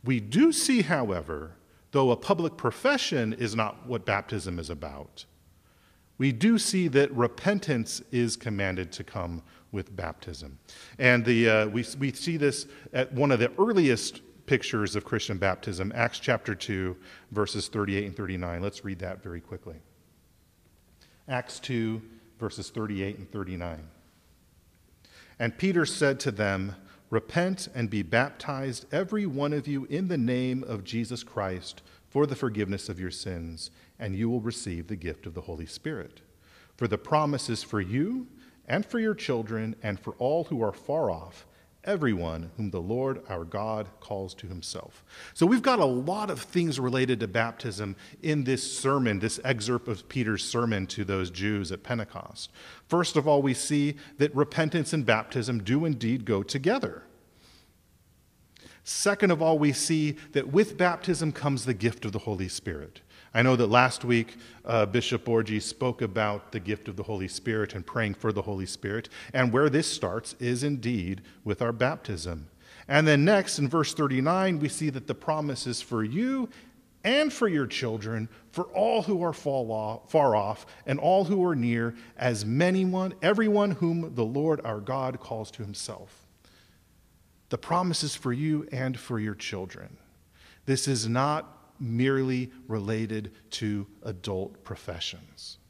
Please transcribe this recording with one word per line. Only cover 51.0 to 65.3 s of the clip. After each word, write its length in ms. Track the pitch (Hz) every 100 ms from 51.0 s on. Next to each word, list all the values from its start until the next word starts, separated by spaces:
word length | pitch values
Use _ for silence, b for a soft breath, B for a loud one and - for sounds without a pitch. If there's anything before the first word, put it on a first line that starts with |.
those 260 | 95 95 90
Jews 400 | 85 101 104 87
at 100 | 92
Pentecost. 680 | - 120 104 95 - - - B B B _
First 280 | 165 175 151
of 120 | 143
all, 140 | 143
we 100 | 139
see 440 | 120 - 147 143 147 B -
that 180 | 151
repentance 600 | 135 147 - 156 170 143
and 100 | 160
baptism 580 | 117 110 - 135 110 120
do 220 | 95 139
indeed 400 | 165 131 113 127
go 180 | 104 101
together. 600 | - 139 147 254 - - - - _ b b b b b _ _ _ _ _ _ _ B B B
Second 460 | - - 202 202 196
of 120 | 160
all, 160 | 160 160
we 160 | 147
see 380 | 131 - 160 151 147 B
that 160 | 147 135
with 300 | 156 214 -
baptism 520 | 180 170 - 165 160
comes 360 | - 147 135 113
the 80 |
gift 320 | 107 113 - 107
of 60 |
the 80 | 101
Holy 280 | - 95 92
Spirit. 540 | - - 76 76 - _ B B
I 80 | 113
know 120 | 123 127
that 100 | 110
last 360 | 120 127 -
week, 360 | 120 120 113 - B B
uh, 220 | - 113 104
Bishop 400 | 117 - 120
Borgi 340 | -